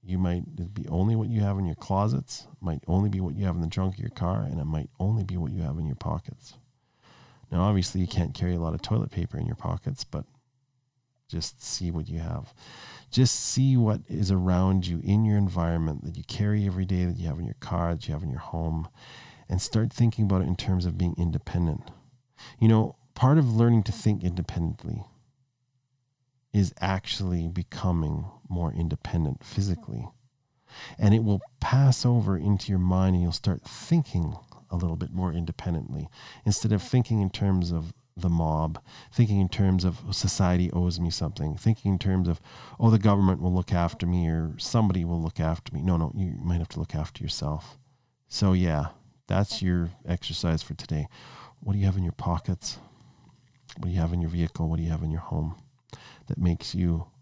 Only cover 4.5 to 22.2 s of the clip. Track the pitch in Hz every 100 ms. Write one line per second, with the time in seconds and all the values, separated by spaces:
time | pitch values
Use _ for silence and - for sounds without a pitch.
4.5 | 80 76 78 - _ 98 110 95 90 80
5.5 | 95 80 78 78 - - 78 - - -
6.5 | - _ _ _ _ _ - - _ -
7.5 | 85 95 98 87 98 87 - 85 - 90
8.5 | 87 82 80 - 110 - - - 78 80
9.5 | - 85 87 - 139 - 76 - _ _
10.5 | _ _ _ _ _ _ _ _ 82 -
11.5 | - - - 87 82 78 82 80 76 -
12.5 | _ - - - - - - 127 - -
13.5 | - 135 127 110 107 - 175 95 95 92
14.5 | 90 95 95 87 85 82 104 110 104 98
15.5 | 90 85 85 80 73 78 82 - - 104
16.5 | 104 101 92 92 92 90 85 82 76 80
17.5 | - - 90 85 82 - 76 80 67 -
18.5 | 82 82 80 85 _ - - - - -
19.5 | 92 - 110 110 - 120 113 104 95 80
20.5 | 90 - 92 90 87 87 82 85 131 -
21.5 | 90 85 73 - - _ _